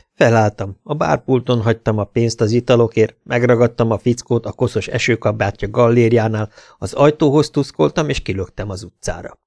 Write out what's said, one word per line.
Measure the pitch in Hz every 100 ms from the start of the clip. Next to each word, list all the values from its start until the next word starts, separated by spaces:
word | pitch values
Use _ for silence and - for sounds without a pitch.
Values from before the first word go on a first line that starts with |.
| _
Felálltam, | _ 127 113 107 - 98 95
a | -
bárpulton | 151 160 147 - 127 123 120
hagytam | 113 110 117 107
a |
pénzt | 101 113 117 107
az | 107
italokért, | 120 123 120 113 113 107 -
megragadtam | - 120 120 117 120 - 113
a | 104
fickót | 123 120 - 120 104
a |
koszos | - 123 107 -
esőkabátja | - - 113 110 107 101 - 101
gallériánál, | 110 117 120 113 117 110 107 107 - - _
az | 98
ajtóhoz | - 147 151 151 151 147
tuszkoltam, | 147 135 - 151 170 151
és | -
kilöktem | - 95 92 - 104
az | 95
utcára. | 98 _ - 80 - -